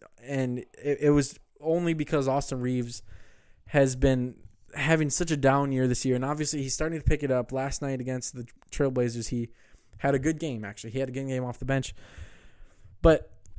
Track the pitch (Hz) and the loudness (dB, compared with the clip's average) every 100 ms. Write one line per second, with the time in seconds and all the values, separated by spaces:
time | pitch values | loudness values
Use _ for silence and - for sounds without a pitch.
0 | - - 120 139 127 123 - - 143 143 | -20 -20 -6 -4 -2 -4 -10 -8 -4 2
1 | 147 147 135 - _ _ 151 165 170 160 | 6 6 4 -4 _ _ -2 0 0 0
2 | 147 156 135 139 135 131 123 127 120 117 | 0 0 2 0 -2 -4 -2 -2 -4 -8
3 | - - - - _ - - 151 135 127 | -14 -18 -18 -20 _ -20 0 4 4 4
4 | 135 131 123 - - _ - 151 143 165 | 4 4 0 -8 -20 _ -18 -4 2 4
5 | 147 - 170 151 131 139 143 131 127 123 | 2 0 0 2 4 4 2 2 2 2
6 | 131 123 131 147 147 151 135 - 156 165 | 0 0 0 -2 -2 -4 -4 -4 -4 0
7 | - 151 143 127 120 131 135 - 143 131 | 2 2 2 0 0 -4 -4 -4 -4 -4
8 | 123 127 - 127 117 - - - 139 127 | -4 -6 -8 -12 -16 -18 -12 0 0 2
9 | 123 120 110 120 117 - _ - _ - | 0 -2 -4 -4 -4 -10 _ -20 _ -4
10 | 143 139 143 156 160 120 104 104 117 120 | 0 2 0 -2 -4 -6 -8 -10 -8 -4
11 | 131 127 135 127 123 - 127 135 - - | -4 -4 -4 -4 -4 -6 0 0 -2 -10
12 | - - - - - - - - - - | -16 -16 -16 -18 -20 -20 -20 -20 -20 4
13 | 165 156 - - - | 6 6 2 -18 -18